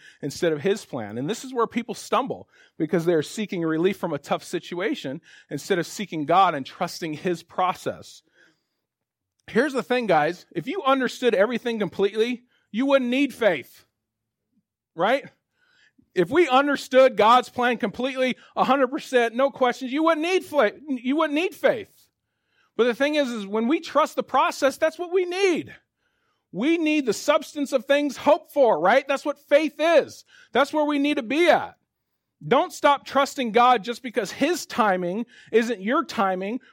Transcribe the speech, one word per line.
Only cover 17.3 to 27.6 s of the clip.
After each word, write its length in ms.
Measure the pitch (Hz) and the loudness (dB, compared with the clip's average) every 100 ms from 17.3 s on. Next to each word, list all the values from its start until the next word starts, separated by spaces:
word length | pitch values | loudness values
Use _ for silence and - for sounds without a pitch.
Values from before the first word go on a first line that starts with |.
| 247 233 | 6 2
plan 300 | - 247 233 | -2 -2 0
completely, 580 | 214 196 262 262 254 - - - | -4 -4 -4 -2 -2 -4 -6 -2
a 80 | |
hundred 240 | 185 277 254 | 2 2 2
percent, 460 | 285 - 254 233 | -2 -2 2 2
no 160 | 226 269 | 0 -2
questions, 400 | - 247 233 254 | 0 0 0 -4
you 120 | 277 | 0
wouldn't 240 | 320 320 330 | 2 2 0
need 180 | 370 | -2
fla-, 280 | - 294 208 - 302 | 0 2 2 0 -8
you 300 | 254 247 302 | -6 -2 0
wouldn't 180 | 311 | 0
need 200 | 294 381 | -2 -4
faith. 340 | 285 262 123 95 _ _ _ _ _ _ _ _ - | 0 0 0 -6 _ _ _ _ _ _ _ _ -2
But 80 | |
the 100 | 240 | 0
thing 200 | 226 285 | 0 0
is, 160 | 302 262 | 0 -2
is 160 | 233 196 | -4 -6
when 220 | 220 233 | -2 0
we 120 | 339 | -2
trust 360 | - 277 302 - | 0 0 0 -2
the 60 | |
process, 540 | - 269 330 - 277 - | -2 0 0 0 -2 0
that's 220 | 320 320 | -4 -4
what 140 | 349 | -4
we 120 | 370 | -2
need. 500 | 359 359 392 269 117 - _ _ _ _ _ _ _ | -2 0 0 0 -4 -16 _ _ _ _ _ _ _
We 240 | 170 277 339 | -4 -2 0
need 300 | 302 302 247 | 0 0 -2
the 80 | |
substance 580 | - - 302 - 302 | -2 0 0 -2 -8